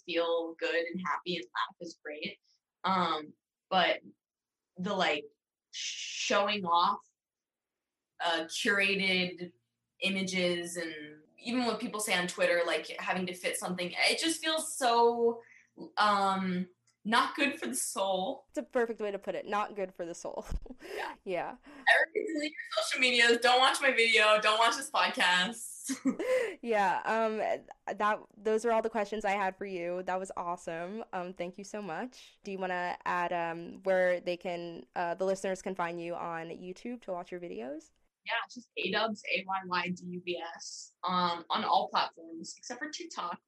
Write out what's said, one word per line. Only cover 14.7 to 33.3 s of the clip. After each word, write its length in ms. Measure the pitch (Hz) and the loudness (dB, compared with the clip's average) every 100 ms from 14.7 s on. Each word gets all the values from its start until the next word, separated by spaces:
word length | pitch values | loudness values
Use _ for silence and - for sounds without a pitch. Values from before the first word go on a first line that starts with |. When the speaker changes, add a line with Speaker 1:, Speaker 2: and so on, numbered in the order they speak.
| - | 0
Speaker 1:
so, 640 | 247 233 233 233 233 233 - - _ - 170 - | 4 6 6 6 2 2 -8 -20 _ -18 -6 2
um, 680 | 208 202 196 190 185 180 180 _ _ _ | 4 4 2 2 0 -2 -4 _ _ _
not 300 | 208 233 277 | 2 4 4
good 240 | - 285 - | 2 0 0
for 80 | 233 | -4
the 80 | |
soul. 680 | - - 196 196 185 196 - - | -4 -4 -2 0 0 -2 -6 -8
Speaker 2:
It's 80 | - | -8
a 40 | |
perfect 380 | 254 254 233 220 | -2 0 0 -2
way 100 | 208 | -4
to 80 | 196 | -4
put 160 | 196 | -4
it. 120 | 170 - | -6 -2
Not 280 | 208 208 | -2 -2
good 200 | 208 185 | -4 -6
for 100 | - | -6
the 100 | 170 | -8
soul. 300 | 170 - - - | -8 -8 -8 -6
<laughs> 40 | - - 262 339 392 | -6 -6 -14 -10 -8
Speaker 1:
Yeah. 160 | - - | -8 -8
Speaker 2:
Yeah. 300 | 208 175 - 247 - 285 254 | -4 -4 -4 -10 -18 0 4
Speaker 1:
Everybody 380 | 226 320 - - | 4 4 -2 -2
delete 180 | 311 302 | -2 -4
your 300 | - - - | -6 -4 -2
social 180 | 320 285 | 0 2
medias. 380 | 254 240 240 240 | 4 6 6 6
Don't 160 | 247 254 | 6 8
watch 220 | 262 - | 6 6
my 100 | 277 | 4
video. 460 | 226 226 220 214 214 | 4 6 6 8 6
Don't 160 | 214 220 | 6 6
watch 180 | 226 277 | 4 4
this 140 | - | 0
podcast. 800 | 196 185 226 180 180 185 226 - - - 262 | 2 2 4 4 4 2 -2 -12 -10 -8 -2
<laughs> 580 | 269 - 480 508 453 330 | -2 -2 0 0 0 -4
Speaker 2:
Yeah, 380 | 240 214 190 151 - | 0 2 4 2 0
um, 340 | 220 220 220 101 - - - - 202 | 2 2 0 0 -2 -6 -12 -8 0
that, 240 | 208 196 - - | 2 0 -4 -4
those 300 | 208 220 233 | 0 2 4
are 60 | |
all 100 | 226 | 2
the 80 | 226 | 2
questions 340 | 226 202 220 | 0 -2 -2
I 60 | 208 | 0
had 260 | 202 190 190 | 2 0 -2
for 80 | |
you. 380 | 208 185 170 180 | -6 -4 -4 -4
That 140 | 185 185 | -2 -4
was 120 | 196 - | -4 -6
awesome. 680 | 175 180 - 165 175 220 - | -6 -6 -6 -6 -6 -8 -8
Um, 200 | 190 180 | -8 -6
thank 240 | 190 175 180 | -8 -8 -8
you 80 | |
so 160 | 196 214 | -10 -10
much. 580 | 202 160 247 - - _ | -8 -6 -8 -12 -20 _
Do 80 | 208 | -10
you 60 | 190 | -4
wanna 380 | 185 180 180 - - | -2 -2 -2 -4 -2
add, 260 | 180 175 | 0 2